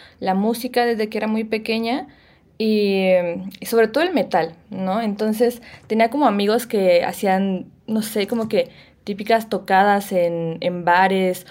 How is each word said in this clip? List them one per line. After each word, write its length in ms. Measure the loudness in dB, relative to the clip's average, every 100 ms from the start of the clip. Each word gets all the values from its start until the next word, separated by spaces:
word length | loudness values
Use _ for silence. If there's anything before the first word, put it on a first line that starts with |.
| -20 -8
la 140 | -2
música 500 | 0 0 -2 -2 0
desde 240 | 0 0 -2
que 100 | -4
era 80 | -2
muy 180 | -2
pequeña 640 | -2 -4 -4 -4 -2 -4 -6 -18 _ _ _ -4
y, 480 | 0 2 2 2 4 2 2 -6 -10 -12
y 60 | -2
sobre 220 | 2 2
todo 160 | 2
el 80 | 0
metal, 440 | 0 0 0 0 -6 -14
¿no? 300 | -6 -2 -2
Entonces 640 | -2 -2 -2 0 0 -2 -14 -16 -4
tenía 240 | 0 2
como 160 | 2 0
amigos 400 | 2 2 0 0
que 360 | 0 4 4
hacían, 640 | 2 -2 0 0 0 -4 -8 _ -6
no 160 | -4
sé, 240 | -2 -4 -2
como 220 | -2 -2
que 220 | -2 -2 -6 -20 _
típicas 440 | -10 -8 0 0 0
tocadas 640 | -6 2 4 4 2 0
en, 460 | 0 0 0 -4 -4
en 240 | -4 -2
bares 640 | 2 4 4 2 0 -2 -10